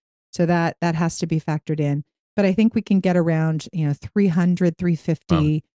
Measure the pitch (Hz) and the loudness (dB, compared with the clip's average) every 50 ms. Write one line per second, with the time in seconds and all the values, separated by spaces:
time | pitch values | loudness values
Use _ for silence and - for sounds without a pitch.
0 | _ _ _ _ _ _ - - 175 165 175 170 165 165 - - - 175 160 160 | _ _ _ _ _ _ -2 -2 0 2 2 2 0 -2 -2 -2 -4 -2 0 0
1 | 175 165 - - 180 165 165 156 - - 151 151 - - 156 156 147 143 143 143 | -2 -2 -2 -4 -4 -2 -2 -4 -2 -4 -6 -4 -4 -4 -4 -2 -2 -2 -2 -4
2 | - - _ _ _ _ _ - 196 190 185 - 220 233 - 226 202 - 202 190 | -6 -10 _ _ _ _ _ 0 0 2 2 2 2 2 0 -2 0 0 0 2
3 | - 185 175 180 165 165 160 160 160 160 156 151 - - - 170 156 147 143 - | 2 2 2 2 2 2 0 0 0 0 -2 -4 -6 -6 -4 -2 -2 -2 -2 -4
4 | - - - 208 202 190 156 180 175 180 175 170 185 175 165 - 185 175 170 - | -8 -6 -2 0 0 2 2 2 2 2 2 2 0 -2 0 0 -2 -2 -2 -2
5 | - - 160 - _ - 175 156 151 151 156 151 - _ _ | -2 -4 -4 -4 _ 0 0 2 2 0 0 -2 -4 _ _